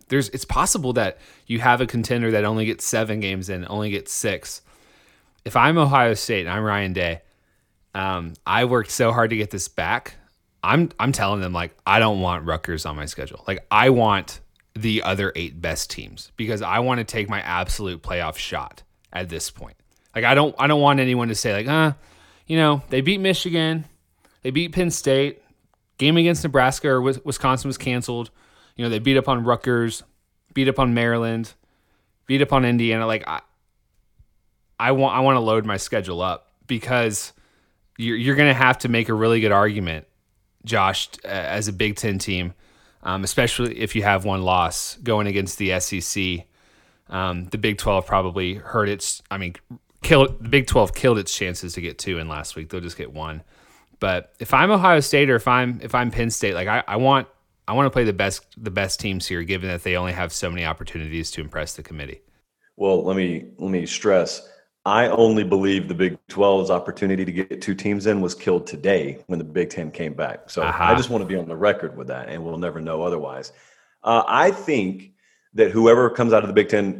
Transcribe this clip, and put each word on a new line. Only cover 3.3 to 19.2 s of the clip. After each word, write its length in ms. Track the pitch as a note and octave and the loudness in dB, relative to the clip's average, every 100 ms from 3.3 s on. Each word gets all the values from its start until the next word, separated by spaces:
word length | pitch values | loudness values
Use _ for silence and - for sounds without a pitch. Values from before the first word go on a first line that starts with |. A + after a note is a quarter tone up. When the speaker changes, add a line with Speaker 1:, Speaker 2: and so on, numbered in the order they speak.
| F#2+ F#2 | -6 -6
Speaker 1:
in, 160 | F#2 F2+ | -8 -6
only 220 | G#2 G#2 | -6 -4
gets 240 | G2+ - | -6 -6
six. 480 | - A2 F#2 - - - _ _ _ _ _ _ _ | -6 -4 -4 -8 -16 -18 _ _ _ _ _ _ _
If 120 | - B2 | -2 2
I'm 240 | C3+ E3 | 4 4
Ohio 340 | C#3+ C#3 A#2+ | 4 6 4
State 280 | G#2 - G#2 | 2 -2 -2
and 100 | E2+ | -2
I'm 120 | G2 | -2
Ryan 300 | G#2+ G2+ F#2+ | 0 0 -2
Day, 280 | F#2 E2+ E2 - _ _ _ _ _ _ G2 | -2 -4 -4 -12 _ _ _ _ _ _ -6
um, 380 | F#2+ F#2 E2+ - - | -4 -4 -6 -8 -2
I 200 | G#2 B2 | 0 2
worked 260 | B2 G#2+ | 0 -2
so 200 | - A#2 | 0 2
hard 200 | A2+ A2+ | 2 0
to 40 | A2 | 0
get 140 | G#2 | -4
this 180 | G2 - | -6 -8
back. 500 | - E2+ A#2 - - _ _ _ _ | -6 -4 -4 -6 -20 _ _ _ _
I'm, 300 | F#2 C#3+ E3+ - | 0 2 0 -2
I'm 120 | A#2+ | -2
telling 300 | C3+ G2 G2+ | 0 -2 -2
them, 120 | F#2 | -4
like, 220 | F2 E2+ - - | -6 -8 -8 0
"I 100 | G#2 | 4
don't 240 | A2 G2 | 4 2
want 240 | F2+ F2 E2 | -2 -2 -4
Rutgers 400 | D#2+ - D#2+ D#2+ | -4 -4 -6 -8
on 100 | D2+ | -10
my 120 | D2 | -10
schedule. 360 | - C#2 - - | -10 -12 -10 -8
Like, 180 | G2 - | -8 2
I 180 | G#2 B2+ | 6 6
want 500 | B2 A2 G2 - - - _ _ G#2+ | 6 4 2 -2 -14 -20 _ _ -6
the 260 | A2 G#2+ | -2 -2
other 300 | F#2 G2 G2 - | -2 -2 -2 -4
eight 240 | F2 D#2+ | -8 -8
best 300 | E2+ D2+ - | -6 -6 -8
teams 420 | - G1+ - - - | -10 -14 -18 -16 -8
because 240 | A2 G#2+ | -6 -4
I 160 | F#2 G#2+ | -2 0
wanna 280 | B2 B2 A2 | 0 0 -2
take 220 | A2+ G2+ | -6 -4
my 140 | G2+ | -6
absolute 640 | D#2 F2 F#2 - G2 E2+ | -4 -4 -4 -4 -6 -8
playoff 340 | - F2 E2 - | -8 -6 -6 -8
shot 460 | - D#2 B1+ - _ _ _ | -8 -8 -10 -16 _ _ _
at 180 | F2+ | -10